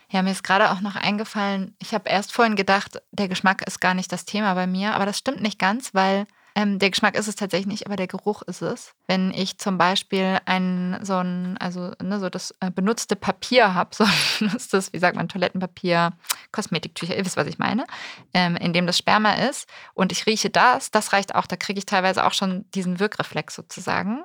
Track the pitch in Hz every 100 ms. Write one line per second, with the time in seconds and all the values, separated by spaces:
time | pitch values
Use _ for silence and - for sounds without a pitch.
0 | _ 190 190 190 - 190 208 185 202 196
1 | - 208 220 220 202 196 185 - - 214
2 | - 185 208 - 233 208 185 196 - -
3 | - - 196 185 190 196 - - 180 185
4 | 180 180 - 208 214 180 185 185 208 220
5 | 196 202 - 240 208 - 185 233 - 190
6 | 190 196 208 _ _ - 208 196 196 185
7 | 208 202 214 - 196 170 196 202 - 202
8 | 185 190 - 208 - 180 170 247 - _
9 | - 190 185 - 185 - 208 185 175 196
10 | - 190 190 190 - 185 185 180 180 185
11 | 190 190 180 180 180 185 180 180 180 -
12 | 185 202 185 185 - - 185 185 190 233
13 | - 202 - - - 247 214 180 - -
14 | 214 160 - - 214 226 - 196 190 165
15 | 175 - 170 196 180 185 180 - 180 170
16 | 170 - - - - - - 160 - -
17 | 175 190 185 - 151 - - 226 330 -
18 | - - - 180 175 170 175 170 175 185
19 | - 202 214 - 240 294 - - - -
20 | 185 175 - 220 - - 226 254 - 214
21 | - 196 196 - - 175 - 196 - 196
22 | 185 185 - - 190 185 - 196 180 180
23 | 208 - - 156 - - - - 185 180
24 | 185 247